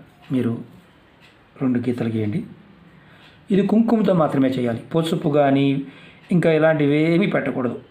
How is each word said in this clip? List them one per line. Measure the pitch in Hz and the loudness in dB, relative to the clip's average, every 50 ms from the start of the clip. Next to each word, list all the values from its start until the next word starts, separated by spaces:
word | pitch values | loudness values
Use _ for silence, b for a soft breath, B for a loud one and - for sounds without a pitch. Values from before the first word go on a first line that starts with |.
| - - _ _ - - | -16 -20 _ _ -8 -4
మీరు | 135 127 117 113 117 - - - - - - _ _ _ _ _ _ _ _ - _ _ _ _ - - | -2 -2 -2 -2 -4 -6 -10 -16 -20 -20 -20 _ _ _ _ _ _ _ _ -20 _ _ _ _ -10 -4
రెండు | 143 127 123 120 | -2 -2 -2 -2
గీతలు | 117 127 117 - 117 113 | -2 -2 -4 -4 -4 -4
గీయండి. | 113 110 107 104 104 180 - - - - - - - - - - B B B B B B B B B B B - | -2 -2 -2 -2 -4 -6 -6 -10 -14 -20 -20 -20 -20 -20 -20 -20 B B B B B B B B B B B -2
ఇది | 196 190 196 | 0 0 2
కుంకుమతో | 196 208 226 226 - 240 214 202 190 185 | 2 2 2 2 2 2 2 2 2 2
మాత్రమే | 165 151 135 - 135 131 127 | 2 2 2 2 0 0 0
చేయాలి, | - 127 123 120 113 113 - - - | 0 -2 -2 -4 -4 -6 -6 -4 -4
పసుపు | 165 160 165 170 156 - 160 | -2 -2 -2 -2 -2 -2 0
కానీ | 143 151 143 139 139 139 139 139 139 135 - B B B B B B B B - | 2 2 2 2 2 2 2 2 0 -2 -4 B B B B B B B B -2
ఇంకా | 196 165 160 165 | 0 2 2 4
ఇలాంటివి | 160 156 156 160 160 147 147 139 147 151 156 165 170 | 2 4 4 2 2 2 2 2 2 2 2 2 2
ఏమీ | 175 202 | 2 2
పెట్టకూడదు. | 175 160 143 - 135 123 135 123 117 113 - - - | 0 0 -2 -2 -4 -4 -4 -4 -4 -6 -8 -12 -18